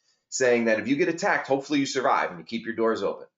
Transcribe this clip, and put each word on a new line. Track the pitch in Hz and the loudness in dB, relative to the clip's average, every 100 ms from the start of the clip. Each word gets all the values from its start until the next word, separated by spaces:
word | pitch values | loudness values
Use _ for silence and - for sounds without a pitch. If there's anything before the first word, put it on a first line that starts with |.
| _ _ _ | _ _ _
saying | - 127 120 113 | 0 4 4 4
that | 110 | 2
if | 107 | 2
you | 143 | 0
get | 170 | 0
attacked, | 165 196 147 - | 0 0 0 0
hopefully | 135 - 143 | -2 0 -2
you | 135 | 0
survive | 135 127 98 78 | 0 2 2 0
and | 87 | -6
you | 80 | -10
keep | 113 113 | -8 -6
your | 113 | -2
doors | 113 104 | 0 0
open. | 95 76 - | -2 -6 -12